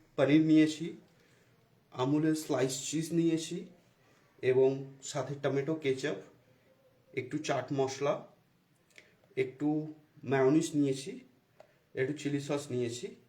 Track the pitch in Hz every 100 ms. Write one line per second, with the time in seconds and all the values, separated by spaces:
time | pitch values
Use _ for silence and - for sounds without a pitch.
0 | _ - 135 156 156 156 151 - 165 -
1 | _ _ _ _ _ _ _ _ _ -
2 | 131 151 156 156 - 135 135 - - 151
3 | 160 165 165 160 - 175 - - _ _
4 | _ _ _ - 127 127 131 135 - -
5 | - 147 - 143 139 135 139 160 151 135
6 | 147 - - _ _ _ _ _ _ _
7 | _ 131 120 151 147 135 - 139 131 -
8 | 143 151 - _ _ _ _ _ _ -
9 | _ _ _ - 131 - 147 151 156 -
10 | _ - 120 135 131 156 156 147 139 135
11 | 190 247 - _ _ _ - _ _ -
12 | 131 147 143 143 139 143 - 123 117 -
13 | - -